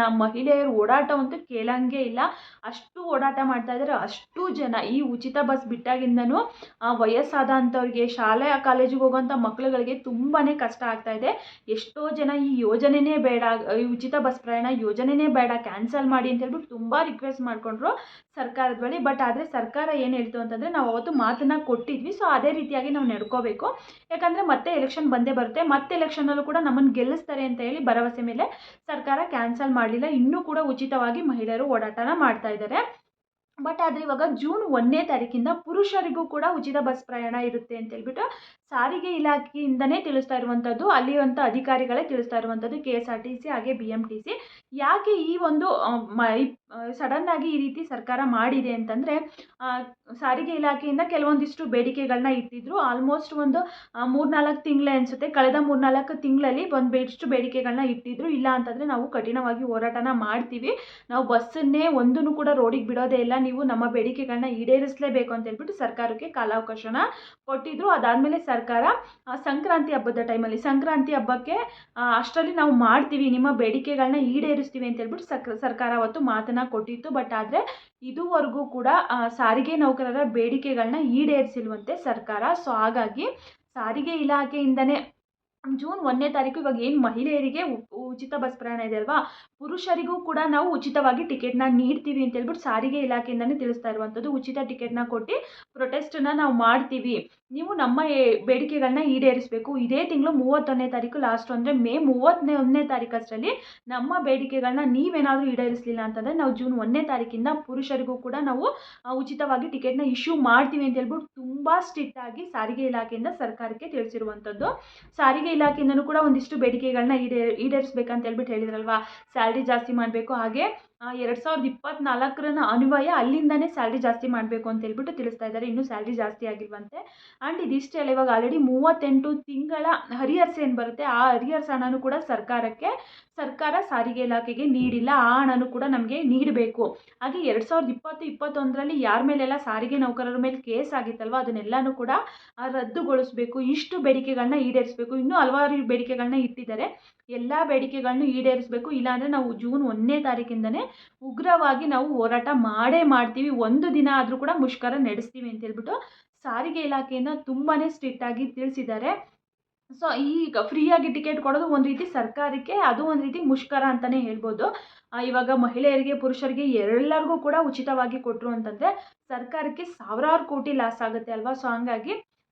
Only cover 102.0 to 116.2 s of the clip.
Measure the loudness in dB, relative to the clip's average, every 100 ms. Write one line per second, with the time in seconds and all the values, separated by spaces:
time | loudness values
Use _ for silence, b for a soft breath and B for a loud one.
102 | 2 6 4 4 2 2 4 4 2 -2
103 | -2 -6 -6 -4 -4 -4 -8 -20 -10 -6
104 | -2 0 2 0 0 -2 0 2 2 2
105 | 2 2 2 2 2 0 0 -2 -4 -4
106 | -4 -4 -2 0 0 0 -2 0 0 0
107 | 0 -2 -2 -2 -2 -2 -4 -6 -4 -4
108 | -4 -6 -6 -2 -2 0 -2 -4 B B
109 | -8 -6 -4 -4 0 0 -2 -4 -2 0
110 | 0 0 0 2 6 6 4 0 0 0
111 | -2 -4 -8 -12 -10 -4 2 2 0 -8
112 | -8 -10 -14 -14 -10 -6 -4 -2 -2 -2
113 | -4 -6 -6 -6 -8 -8 -10 -10 -8 -6
114 | -6 -8 -10 -10 -12 -6 -6 -6 B B
115 | B 0 2 2 0 2 2 2 2 2
116 | 2 4